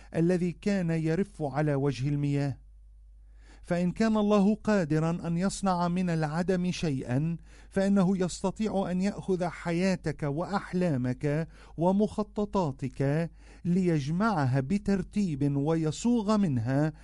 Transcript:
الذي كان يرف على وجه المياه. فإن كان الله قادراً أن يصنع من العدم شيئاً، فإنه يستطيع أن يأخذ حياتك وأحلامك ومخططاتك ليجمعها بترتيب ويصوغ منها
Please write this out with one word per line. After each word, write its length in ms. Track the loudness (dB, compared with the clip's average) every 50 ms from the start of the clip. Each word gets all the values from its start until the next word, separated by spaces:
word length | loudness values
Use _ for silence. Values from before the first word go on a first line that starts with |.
| -16 -6 -2
الذي 360 | 2 2 2 2 2 0 -2
كان 380 | -4 -4 -2 -2 -2 0 0 0
يرف 520 | -2 0 0 0 0 0 -2 -4 -4 -6
على 320 | -6 -4 -2 0 0 2 2
وجه 340 | 2 0 0 0 -2 -2 -2
المياه. 500 | -2 0 0 0 0 0 0 -2 -4 -8 -12 -20 -20 -20 -20 -20 -20 -20 -20 -20 -20 -20 -20 -20 -20 -20 -20 -20 -20 -16
فإن 300 | -6 -4 -2 0 0 0
كان 240 | 0 2 2 2 4
الله 380 | 2 4 4 4 6 6 4 2
قادراً 720 | 2 0 2 2 2 2 2 2 2 2 0 -2 -2 -4
أن 120 | -2 -2 0
يصنع 500 | 0 -2 -2 0 0 0 2 2 0 0
من 220 | 0 0 0 0
العدم 600 | 0 0 -2 0 -2 -2 0 0 0 0 0 -2
شيئاً، 640 | -2 -2 -2 -2 -2 -2 -2 -2 0 0 0 -2 -4 -6 -10 -16 -20 -20 -20 -4
فإنه 480 | -2 0 2 4 4 4 4 4 2 2
يستطيع 720 | 0 -2 -2 -4 -4 -4 -2 -2 -4 -2 -2 -2 -2 -2
أن 100 | -2 -2
يأخذ 440 | -2 -2 -4 -4 -4 -4 -2 -2 -2
حياتك 800 | -4 -6 -6 -4 -2 0 2 2 2 0 0 -2 -4 -4 -2
وأحلامك 1300 | -4 -4 -2 -4 -4 -2 -4 -4 -4 -2 -2 0 0 0 0 0 0 -2 -2 -2 -2 -2 0 -2 -4 -6 -10 -18 -20 -14 -6
ومخططاتك 1500 | -2 0 2 2 2 2 0 0 -4 -6 -4 -4 -4 -4 -2 0 0 0 -2 -2 -6 -8 -6 -4 -2 0 0 0 0 -2 -4 -8 -16 -20 -20 -18 -6 -2
ليجمعها 960 | 0 0 2 2 2 2 0 0 -2 -2 0 0 0 2 0 0 2 2 0
بترتيب 960 | 0 0 -2 -2 0 0 0 0 -2 -4 -2 -2 -2 -2 0 0 0 0 2
ويصوغ 800 | 2 0 0 0 0 0 -2 -2 -2 0 0 0 2 2 2 2
منها 560 | 2 2 2 0 0 0 0 2 2 2 0 -2 -6